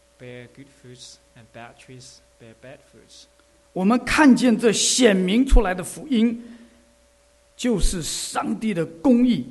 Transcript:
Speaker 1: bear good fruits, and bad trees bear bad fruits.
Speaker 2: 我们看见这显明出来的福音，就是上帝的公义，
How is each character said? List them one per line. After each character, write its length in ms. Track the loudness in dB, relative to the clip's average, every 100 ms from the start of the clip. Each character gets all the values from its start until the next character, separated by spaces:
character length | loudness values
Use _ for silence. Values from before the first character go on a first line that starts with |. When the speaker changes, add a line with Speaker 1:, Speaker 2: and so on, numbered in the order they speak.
| _ _
Speaker 1:
bear 300 | -20 -20 -20 -20
good 100 | -20 _
fruits, 360 | -20 -20 -20 -20 _ -20
and 80 | -20
bad 200 | -20 -20 -20
trees 380 | -20 -20 -20 -20 _ _
bear 140 | -20 -20
bad 180 | -20 -20 _
fruits. 340 | -20 -20 -20 -20 _ _ _ _
Speaker 2:
我 120 | -2
们 180 | 0 0
看 300 | -2 4 6
见 240 | 6 4 2
这 140 | 0
显 420 | 0 -2 2 2
明 320 | 2 0 0 4
出 140 | 4
来 140 | 4
的 100 | -4
福 240 | -10 -14 -4
音， 340 | 0 0 -2 -14 -20 -20 _ _ _ _ _ _ _ _
就 240 | -8 -4 2
是 240 | 0 0
上 560 | -8 -10 -8 -8 -6 -6
帝 140 | -4
的 120 | -4 -6
公 400 | -4 2 2 2
义， 200 | 0 -4